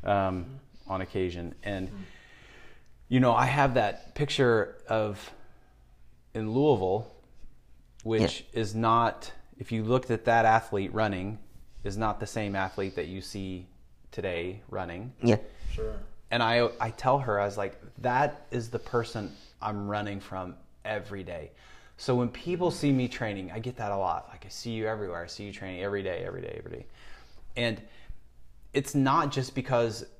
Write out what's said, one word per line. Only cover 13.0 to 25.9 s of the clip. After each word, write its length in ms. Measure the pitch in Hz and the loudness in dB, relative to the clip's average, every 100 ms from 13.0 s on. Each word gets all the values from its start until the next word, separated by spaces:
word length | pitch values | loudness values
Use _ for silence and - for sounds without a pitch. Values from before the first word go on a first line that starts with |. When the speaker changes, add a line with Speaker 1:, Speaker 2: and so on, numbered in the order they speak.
| 80 | -4
Speaker 1:
you 120 | 95 | -6
see 460 | 95 104 95 92 90 - - - - | -8 -8 -6 -8 -10 -20 -20 -20 -14
today 500 | - 95 87 87 101 - | -6 -4 -2 -4 -8 -8
running. 440 | 101 87 85 117 - | -6 -6 -8 -10 0
Speaker 3:
Yeah. 180 | 120 107 - - - | 4 4 2 -8 -4
Speaker 2:
Sure. 240 | - - - - - - | -2 -4 -6 -8 -12 -4
Speaker 1:
And 140 | 120 | 0
I, 240 | 113 120 117 - | 4 4 4 2
I 100 | 113 | -4
tell 280 | - - 139 | 0 2 2
her, 220 | 127 101 | 4 2
I 40 | |
was 140 | 101 98 | 2 0
like, 220 | 98 - - - | -6 -6 -18 -4
"That 480 | 123 123 143 - - | 0 4 2 0 -6
is 180 | 120 117 | -6 -2
the 80 | 117 | -6
person 560 | - 120 113 113 104 104 - - | 0 0 0 -4 -6 -10 -20 -6
I'm 280 | 107 104 101 | -4 -4 -2
running 320 | 104 104 98 | -2 -2 -6
from 360 | 98 95 90 - - - | -8 -8 -8 -10 -18 -12
every 400 | 107 107 101 101 | -4 -4 -4 -8
day." 260 | 90 85 80 - - - - - | -8 -10 -10 -16 -20 -20 -20 -10
So 180 | - | 0
when 140 | 123 120 | 2 2
people 420 | - - 180 175 | -2 -4 0 0
see 220 | - 143 | 2 4
me 160 | 135 123 | 4 2
training, 420 | - 113 98 92 | -2 -4 -4 -6
I 80 | 98 | -8
get 180 | 120 120 | -8 -6
that 140 | 107 | -4
a 60 | 101 | 0
lot. 320 | 92 82 - | 0 0 -4
Like, 160 | - 101 | -16 -16
"I 20 | |
see 220 | - 117 | -10 -6
you 160 | 110 107 | -2 -2
everywhere. 380 | 110 101 85 | -2 -4 -6
I 20 | 87 | -8
see 180 | - | -10
you 80 | 104 | -10
training 300 | 98 95 90 | -8 -8 -4
every 200 | 101 | -2